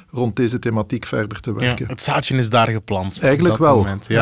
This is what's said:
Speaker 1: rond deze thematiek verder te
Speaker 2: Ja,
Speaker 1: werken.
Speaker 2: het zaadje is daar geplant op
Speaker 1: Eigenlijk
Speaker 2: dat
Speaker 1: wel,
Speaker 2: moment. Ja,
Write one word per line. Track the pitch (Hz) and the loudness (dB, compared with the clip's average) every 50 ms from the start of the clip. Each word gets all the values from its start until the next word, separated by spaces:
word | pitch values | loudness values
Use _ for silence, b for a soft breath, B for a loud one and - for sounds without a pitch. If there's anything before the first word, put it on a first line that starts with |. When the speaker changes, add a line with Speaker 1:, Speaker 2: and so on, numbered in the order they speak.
| B B | B B
Speaker 1:
rond | - 123 123 113 95 | -6 -4 -2 -2 0
deze | - 123 110 127 113 | 0 -2 0 -2 -2
thematiek | - 120 110 107 101 - 127 113 - | -4 -2 -2 -2 -2 -2 -4 -6 -6
verder | - 135 117 107 107 107 - | -4 -4 -4 -4 -4 -8 -10
te | - 120 | -8 -8
Speaker 2:
Ja, | 104 | -4
Speaker 1:
werken. | 113 127 123 120 - 120 | -2 -2 -2 -2 -2 -6
Speaker 2:
het | 113 127 - | -6 -4 -2
zaadje | - - 139 147 - - 135 | -2 0 0 -2 -2 0 0
is | 131 120 110 | 0 0 2
daar | 120 117 113 117 | 2 2 4 2
geplant | 110 107 - - 104 92 92 98 - | 0 -2 -4 -4 -4 -2 -4 -4 -4
op | - | 0
Speaker 1:
Eigenlijk | - 135 143 143 175 170 110 | 2 2 4 4 4 2 4
Speaker 2:
dat | 139 160 | 4 4
Speaker 1:
wel, | 147 135 | 4 6
Speaker 2:
moment. | 110 98 98 95 101 - - | 4 4 0 -2 -6 -4 0
Ja, | 113 117 | 2 2